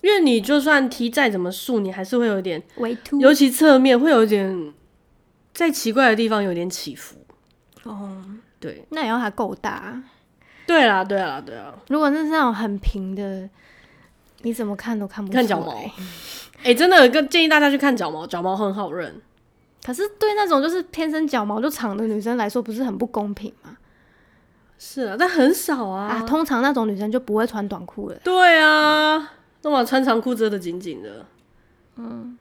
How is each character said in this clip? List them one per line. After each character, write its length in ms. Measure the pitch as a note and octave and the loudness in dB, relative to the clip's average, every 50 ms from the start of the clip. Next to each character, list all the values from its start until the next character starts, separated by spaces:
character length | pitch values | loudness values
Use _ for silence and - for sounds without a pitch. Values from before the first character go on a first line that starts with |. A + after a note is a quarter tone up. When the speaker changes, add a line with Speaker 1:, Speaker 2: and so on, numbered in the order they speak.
Speaker 1:
因 100 | - F#4+ | 2 2
为 100 | G#4 G4+ | 4 4
你 180 | E4 C#4 A#3+ A3+ | 4 4 4 2
就 220 | G3 A3+ C#4+ D4 | 2 2 0 2
算 280 | C4+ D4+ D4+ C#4+ C4+ A#3+ | 4 4 2 2 2 0
T 200 | - - A#3+ A#3 | -4 -4 -6 -2
再 200 | A#3 D4 C#4 A#3 | 0 0 0 0
怎 100 | G3+ F#3 | 0 -2
么 120 | F3+ F3 | -4 -6
竖， 300 | F#3+ - - - B3 A3 | -6 -8 -6 -4 -2 -2
你 100 | G3+ F#3+ | -2 -4
还 120 | F#3+ G3+ F#3+ | -6 -8 -8
是 140 | F#3+ B3 | -2 0
会 80 | A#3+ A#3+ | 0 0
有 160 | A3+ G#3 F#3+ | 0 0 -2
点， 220 | F#3 F#3 E3 D#3 - _ _ | -4 -4 -6 -6 -8 _ _
Speaker 2:
微 180 | - A#3+ A3+ A#3+ | -8 -6 -6 -6
凸。 240 | A3+ - - D4 C#4+ | -8 -8 -4 0 6
Speaker 1:
尤 140 | B3+ C4+ D4+ | 6 6 8
其 180 | C#4+ C#4 C4+ | 8 4 2
侧 260 | B3 - D#4 D#4 C#4 | 4 4 6 8 8
面 220 | C4 C4 C4+ B3 A#3+ | 8 8 6 4 4
会 100 | C4+ D#4+ | 4 4
有 140 | D4 A#3 A3 | 6 4 4
一 40 | |
点， 460 | G#3+ G#3+ G3+ G3 F#3+ F#3+ F3+ D#3+ D3 D3 _ _ _ _ _ _ _ _ _ _ _ _ _ _ _ _ | 4 2 0 0 -2 -4 -6 -8 -10 -12 _ _ _ _ _ _ _ _ _ _ _ _ _ _ _ _
在 160 | - E4+ E4 | -2 0 0
奇 220 | D4 - - A3+ | 0 0 -4 0
怪 180 | G#3+ B3+ C4+ B3 | 2 4 4 4
的 60 | A3 | 4
地 140 | G#3+ A#3 A3 | 2 2 0
方 120 | A3 G#3 | 0 0
有 120 | G3+ F#3+ F3 | 0 -2 -2
点 160 | E3+ F3 F#3 | -4 -6 -6
起 260 | F3 - - D3+ B2+ | -8 -10 -12 -12 -14
伏。 220 | B2 - - - - - _ _ _ _ _ _ _ _ _ _ _ _ | -14 -16 -20 -20 -20 -20 _ _ _ _ _ _ _ _ _ _ _ _
Speaker 2:
哦。 400 | A#3 G#3+ G3 G3+ G3 F#3+ F#3+ F#3 F#3+ G3+ A3 _ _ _ _ | -16 -14 -12 -12 -12 -14 -14 -16 -18 -18 -20 _ _ _ _
Speaker 1:
对。 240 | - D3+ - - - _ | -14 -14 -14 -16 -16 _
Speaker 2:
那 120 | D#4 D#4+ | -8 -6
也 60 | D4+ A3 | -4 -2
要 100 | A3+ B3 | -2 -2
还 100 | A#3+ G#3 | -4 -4
够 240 | G3 - A#3 F#3 F#3+ | -6 -6 -6 -6 -6
大。 480 | - - G#3 G3+ G3 G3 F#3+ A3+ B3+ C4 _ _ _ _ _ _ _ _ _ _ _ - | -8 -10 -10 -10 -10 -12 -14 -14 -16 -16 _ _ _ _ _ _ _ _ _ _ _ -4
Speaker 1:
对 200 | - E4+ D#4+ C4+ | 2 4 4 6
啦， 160 | A3+ G3+ F#3+ F#3+ | 4 4 2 0
对 160 | G3 G3+ G3 | 0 -2 -2
啦， 240 | F#3 D#3+ C#3 C#3 - | -2 -4 -6 -8 -10
对 80 | - A#2 | -14 -16
啦。 220 | A2+ G2 - B2 - - _ | -14 -16 -16 -18 -20 -6 _
Speaker 2:
如 100 | C4 D4+ | 0 2
果 100 | D#4 C#4+ | 2 2
是 140 | C#4 D#4 D#4+ | 2 0 -2
那 200 | D4+ D#4+ D#4+ C#4+ | -2 0 2 2
种 100 | A#3+ A3 | 0 0
很 260 | G3 A3 G#3+ G3+ G3 | -2 -4 -6 -6 -2
平 340 | - - - G3+ F#3+ F#3 F#3+ | -4 -4 -4 -4 -8 -8 -8
的， 360 | F#3+ G3+ G3 F#3+ F#3+ F#3 G3 _ _ _ _ _ _ _ _ _ _ _ _ _ _ _ _ _ _ - | -8 -8 -8 -8 -10 -12 -14 _ _ _ _ _ _ _ _ _ _ _ _ _ _ _ _ _ _ -8
你 100 | A#3 A3+ | -8 -6
怎 120 | A#3 A3+ | -4 -6
么 80 | G#3 G3+ | -6 -6
看 240 | G3 - A3+ A#3 | -8 -6 -6 -6
都 80 | G#3+ G3+ | -6 -6
看 180 | G3 - - G#3 | -8 -10 -10 -10
不 60 | F#3+ | -2
出 60 | G3 | 0
来。 60 | B3+ | 0
Speaker 1:
看 60 | A#3+ | 2
脚 120 | G#3 G3 E3 | 2 0 -2
毛。 180 | D#3+ E3 B2+ G#2+ C#3+ - - - F#3 F3+ F3 - - - - - - - _ - - | -4 -8 -10 -10 -12 -14 -14 -16 -18 -16 -16 -18 -18 -18 -18 -18 -18 -20 _ -6 2
欸， 100 | B3 B3 | 2 4
真 160 | A#3+ D#4+ F4+ | 4 6 6
的， 180 | F#4 E4+ C4+ B3 | 8 8 8 8
跟， 180 | B3 D#4 D4 | 6 2 0
建 160 | C#4 - F4 E4 | 2 2 2 4
议 60 | D#4 | 4
大 100 | D#4 D4+ | 4 4
家 100 | D4 C#4+ | 4 4
去 80 | C#4 | 2
看 180 | C4+ C#4 C#4+ B3+ | 2 2 0 0
脚 140 | A#3 F3+ D#3 | 0 -4 -6
毛， 160 | D#3+ D#3 E3 | -6 -8 -10
脚 160 | - - E3+ | -8 -8 -4
毛 140 | E3+ F#3 F#3+ | -4 -2 -2
很 180 | G3 G#3+ G3 F#3+ | -2 -2 -2 -2
好 200 | G#3 G3+ E3+ C#3+ | -4 -6 -8 -8
认。 280 | F3+ E3 A#2 - G#3+ _ _ _ _ _ _ _ _ _ _ _ _ - | -8 -10 -10 -12 -18 _ _ _ _ _ _ _ _ _ _ _ _ -10
Speaker 2:
可 80 | - B3+ | -10 -6
是 140 | C#4 G4 G#4 G#4 - | -6 -6 -6 -4 -2
对 140 | - G#4+ G#4 | 0 0 2
那 140 | G#4 G#4 | 2 2
种 140 | F4+ D#4+ C4+ | 2 2 2
就 80 | C#4 D#4+ | 2 0
是 120 | E4+ F#4 F4+ | -2 -4 -6
天 260 | - - D#4+ E4 D#4+ | -6 -6 -6 -4 -4
生 180 | D4 D#4 D#4+ | -2 -2 -2
脚 160 | C#4+ - A#3+ G#3 | -2 -2 -2 -2
毛 160 | G#3 G#3 G#3+ | -2 -4 -2
就 80 | A#3 D#4 | -2 -4
长 260 | D4 - B3 A3 G3 | -4 -4 -6 -6 -4
的 100 | G#3 A3+ | -4 -4
女 160 | A3 G#3+ G#3+ | -4 -4 -4
生 160 | G3+ A3+ A#3+ | -4 -4 -4
来 120 | B3 G#3+ G#3 | -2 -4 -2
说， 120 | - B3+ | -4 -4
不 100 | A3 A3+ | -6 -6
是 120 | G#3+ A3+ C4+ | -6 -6 -4
很 140 | B3 G3+ | -4 -4
不 80 | - A#3 | -4 -6
公 280 | A#3 - A3 G#3 G#3 G3+ | -6 -4 -6 -6 -6 -8
平 180 | - G#3 G#3+ - _ _ | -10 -12 -16 -16 _ _
吗？ 120 | - - _ _ _ _ _ _ _ _ _ _ _ _ _ _ _ _ _ _ _ _ | -20 -20 _ _ _ _ _ _ _ _ _ _ _ _ _ _ _ _ _ _ _ _
Speaker 1:
是 240 | _ - - - C4+ B3+ | _ -20 -14 -8 -8 -6
啊， 120 | G#3 F#3+ A3+ | -6 -2 0
但 80 | E4+ | 0
很 260 | F4+ F4 E4 B3+ C#4 F#4 | 0 4 4 4 4 4
少 340 | - - - D4+ B3+ A3+ | 2 0 -4 -4 -4 -4
啊。 200 | F#3+ F#3 F#3+ G3+ | -6 -4 -6 -4
Speaker 2:
啊， 140 | G#3+ A#3+ A#3 A3+ | -4 -4 -4 -2
通 200 | A3+ C4+ D#4 E4 | -2 0 0 0
常 160 | - C#4 A3+ | 0 0 0
那 100 | B3 C#4 | 0 0
种 160 | C#4+ C4 A3+ | 0 0 -2
女 100 | G#3+ G3+ | -2 -2
生 140 | F#3+ G#3 G#3+ | -4 -6 -4
就 80 | A3 B3+ | -4 -4
不 160 | B3+ - G#3 | -4 -2 -2
会 100 | G#3+ A3+ | -2 -2
穿 200 | A#3+ - G#3+ G3+ | -2 -4 -6 -8
短 180 | G3+ G3+ F3 F3+ | -8 -8 -12 -14
裤 240 | F3 - - G3+ - | -16 -14 -14 -12 -12
了。 60 | - - _ | -14 -8 _
Speaker 1:
对 360 | F4+ F#4 F#4 F#4 F4 E4+ D#4+ | 0 2 6 6 6 6 6
啊， 720 | D#4 D#4 D#4 D4+ D4+ D4+ D4+ D4+ D#4 D#4 D#4 D#4 D4 - - _ _ _ _ _ | 6 6 6 6 4 4 4 2 2 2 0 0 -2 -8 -16 _ _ _ _ _
那 80 | - D4+ | -4 0
么 140 | D4 C4 A#3+ | 0 0 0
穿 200 | A#3 C4 C4+ C4 | 2 0 0 2
长 180 | B3+ A3+ A3+ | 2 0 0
裤 140 | A3 B3+ B3 | 0 -2 -2
遮 140 | G#3+ A3+ G#3+ | 0 0 -2
得 100 | G#3 G3 | -2 -4
紧 200 | F3 F3 E3+ F3+ | -6 -8 -8 -8
紧 220 | F#3 F3 D3 G#2+ | -10 -10 -12 -12
的。 240 | F#2+ G#2+ G2+ A2 - - _ _ _ _ _ _ _ _ _ _ _ _ _ | -12 -14 -16 -16 -20 -20 _ _ _ _ _ _ _ _ _ _ _ _ _
Speaker 2:
嗯。 420 | - A#3 A3+ A#3 A#3 A3+ B3 B3 A#3+ | -18 -16 -14 -14 -14 -14 -16 -18 -20